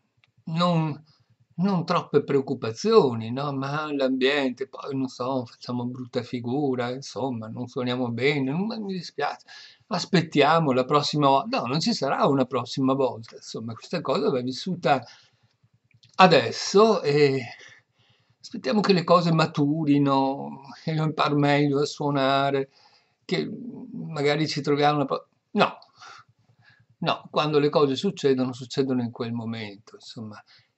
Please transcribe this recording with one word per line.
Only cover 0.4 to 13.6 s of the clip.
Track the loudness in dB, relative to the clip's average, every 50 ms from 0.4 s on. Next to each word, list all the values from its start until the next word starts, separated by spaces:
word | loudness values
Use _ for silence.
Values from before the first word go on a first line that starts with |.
| _
non, | -6 -2 0 2 2 2 2 0 0 -4 -8 -12 _ _ _ _ _ _ _ _ _ _
non | -2 0 0 0 0 0
troppe | 0 -2 -2 -2 2 0 0 2
preoccupazioni, | 2 0 0 0 -2 -6 -6 -6 -8 -6 -2 0 6 6 6 6 6 0 -2 -4 -6
no? | -6 -4 -4 -4
"Ma | -4 -4 -4 -4 -4 -4 -4 -4 0
l'ambiente, | 0 0 0 2 2 2 2 2 2 0 -2 -4 -6 -10
poi | -10 -10 -12 -10 -6 -4
non | -4 -4
so, | -6 -6 -6 -4 -4 -4 -4 -6
facciamo | -8 -14 _ -10 -8 -6 -6 -6
brutta | -6 -8 -10 -12 -8 -6 -6
figura, | -6 -6 -8 -8 -4 -4 -2 -2 0 0 -2 -2 -4 -4
insomma, | -6 -8 -12 -10 -8 -6 -6 -4 -4 -6 -8
non | -10 -10 -10 -10 -8
suoniamo | -6 -4 -4 -2 -2 -2 -2 -4
bene, | -2 0 0 0 2 0 -2 -2
non, | -2 -2 -4
mi | -4 -6 -8 -8 -8 -8
dispiace, | -8 -10 -10 -8 -6 -6 -6 -6 -10 -16 -20 -20 -20 -20 -20 -20 _ _
aspettiamo | _ -6 -6 -2 2 2 0 2 2 2 4 4 6 4 4 4 4
la | 2 2 2
prossima | 2 2 2 2 0 0 4 4 4
volta". | 4 4 2 0 -4 -4
No, | -2
non | -2 -2 0
ci | 0 0 -2
sarà | 0 -2 -2 0 2 2
una | 2 4 2 0
prossima | 0 -2 -4 -4 -4 -4 0 0 2
volta, | 2 2 0 0 -2 -6 -14 -16 -18
insomma, | -18 -16 -14 -12 -10